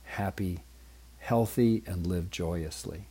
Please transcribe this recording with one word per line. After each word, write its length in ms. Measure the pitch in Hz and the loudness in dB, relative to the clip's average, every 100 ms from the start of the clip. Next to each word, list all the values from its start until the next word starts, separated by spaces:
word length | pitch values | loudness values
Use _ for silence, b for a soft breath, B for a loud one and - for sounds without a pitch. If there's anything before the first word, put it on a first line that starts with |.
happy, 580 | - - 98 - 95 87 - b b b b - | -8 -4 -4 -2 -4 -4 -10 b b b b -16
healthy, 640 | - 117 113 - 117 110 - | 2 2 4 4 6 4 0
and 200 | 90 85 | -2 0
live 240 | 90 87 | 0 -2
joyously. 760 | - 82 85 78 - - 82 101 | -4 -2 -2 -4 -8 -10 -10 -14